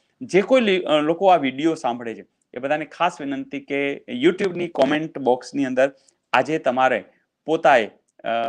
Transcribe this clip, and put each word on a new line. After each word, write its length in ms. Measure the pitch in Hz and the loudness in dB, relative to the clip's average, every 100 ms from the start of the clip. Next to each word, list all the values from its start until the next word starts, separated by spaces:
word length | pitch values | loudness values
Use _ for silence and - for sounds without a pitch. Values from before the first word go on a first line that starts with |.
| _ - | _ -18
જે 200 | 127 180 | -2 0
કોઈ 180 | 196 262 | 4 2
લી-, 220 | 214 185 | 4 0
અ, 160 | - 151 | 2 2
લોકો 280 | 151 170 190 | 2 2 4
આ 100 | 175 | 4
વીડિયો 380 | 135 131 160 | 2 -2 -2
સાંભળે 400 | 160 127 120 117 | -2 -4 -6 -8
છે, 120 | 98 92 _ _ | -12 -14 _ _
એ 40 | 123 | -8
બધાને 260 | 139 151 | -4 -4
ખાસ 360 | 151 - 175 175 | -4 -4 -4 -2
વિનંતી 400 | 139 135 135 139 | -8 -8 -8 -12
કે 440 | 139 139 139 139 - | -6 -4 -4 -6 -10
YouTube-ની 600 | 123 156 175 196 175 170 | 0 0 2 -2 -4 -6
કોમેન્ટ 500 | - - 151 160 147 | -2 0 0 -4 -4
બોક્સની 460 | 127 127 - 143 | 0 0 -2 -6
અંદર 280 | 135 127 135 - _ _ _ | -4 0 0 -2 _ _ _
આજે 260 | 127 127 156 | 0 0 -2
તમારે 460 | 139 127 131 113 90 _ _ _ | -2 0 2 0 -6 _ _ _
પોતાએ, 420 | - 160 160 127 98 - _ _ | -4 0 4 4 2 -8 _ _
અ, 40 | - 117 | -6 -4